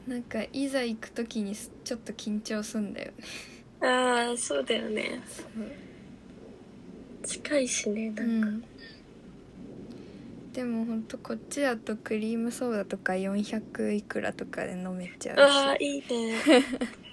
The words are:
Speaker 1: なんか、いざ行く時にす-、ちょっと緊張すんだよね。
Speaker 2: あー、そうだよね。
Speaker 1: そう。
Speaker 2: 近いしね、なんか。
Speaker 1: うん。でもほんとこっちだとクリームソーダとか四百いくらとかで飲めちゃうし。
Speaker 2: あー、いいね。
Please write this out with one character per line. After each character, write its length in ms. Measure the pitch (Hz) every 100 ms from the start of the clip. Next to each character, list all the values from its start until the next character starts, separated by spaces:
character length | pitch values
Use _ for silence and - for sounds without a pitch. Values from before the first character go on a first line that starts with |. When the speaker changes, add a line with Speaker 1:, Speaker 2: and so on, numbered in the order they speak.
| 254
Speaker 1:
な 100 | 247
ん 60 |
か、 200 | 240 226 -
い 160 | 269 277
ざ 160 | 269
行 160 | 240 220
く 120 | -
時 300 | - 233 220
に 140 | 202 208
す-、 160 | - - -
ち 80 |
ょ 40 | 233
っ 40 |
と 100 | -
緊 300 | 214 214 208
張 200 | - 214
す 140 | 214 226
ん 160 | 196
だ 120 | - -
よ 60 |
ね。 60 | - - - - - - -
Speaker 2:
あ 60 | 254 254 254 240 240
ー、 40 | 240
そ 220 | - 285
う 60 | 254
だ 100 | -
よ 140 | 226
ね。 320 | 214 - - -
Speaker 1:
そ 180 | -
う。 20 | - 220 214 190 - - - - - - - - - - - - - -
Speaker 2:
近 360 | - - - 294
い 80 | 247
し 220 | - 214
ね、 180 | 208 220
な 140 | 214
ん 180 | 233 226
か。 60 | 214
Speaker 1:
う 20 |
ん。 120 | 220 - - - - - - - - - - - - - - - - - - -
で 140 | - 247
も 180 | 226
ほ 120 | 233 226
ん 80 |
と 140 | 220 254
こ 180 | - 226
っ 20 | -
ち 120 | 285
だ 160 | 277 226
と 180 | - 214
ク 220 | - 214
リ 180 | 220 226
ー 20 |
ム 140 | 233
ソ 200 | 233 247
ー 40 | 214
ダ 80 |
と 140 | 196 196
か 180 | - 185
四 260 | 190 202
百 520 | 208 220 220 - 214
い 80 | 208
く 180 | - 214
ら 140 | 208
と 120 | - -
か 200 | - -
で 80 |
飲 200 | 185 185
め 140 | 180 180 -
ち 120 | -
ゃ 40 |
う 40 | -
し。 20 |
Speaker 2:
あ 380 | 277 277 277 -
ー、 20 |
い 180 | 285 277
い 40 | -
ね。 260 | 240 226 226 285 254 262 254 233 - -